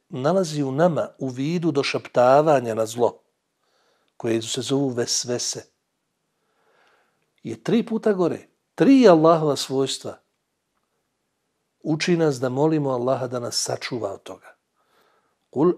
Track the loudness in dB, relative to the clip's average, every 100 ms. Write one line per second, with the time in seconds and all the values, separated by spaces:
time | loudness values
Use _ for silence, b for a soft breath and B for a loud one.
0 | _ -4 0 0 -2 -2 -4 0 0 0
1 | -4 -8 -8 -6 -4 -2 -2 0 -2 -4
2 | -2 2 6 6 4 2 0 -4 -4 0
3 | -2 -2 _ _ _ _ _ _ _ _
4 | _ -8 -4 -4 -4 -8 -4 -2 -2 -4
5 | -4 -4 -4 -6 -6 -10 -14 _ _ _
6 | _ _ _ _ _ _ _ _ _ _
7 | _ _ _ _ -14 -10 -2 -2 -2 -4
8 | -2 0 -2 -4 -12 _ _ 2 6 8
9 | 8 8 6 4 2 -2 -2 -2 -2 -6
10 | -12 -16 _ _ _ _ _ _ _ _
11 | _ _ _ _ _ _ _ _ -6 -2
12 | 0 2 2 0 -2 0 0 0 -2 -2
13 | -2 -2 -4 -8 -6 -6 -6 -6 -8 -8
14 | -8 -10 -16 -20 -20 _ _ _ _ _
15 | _ _ _ _ _ 0 0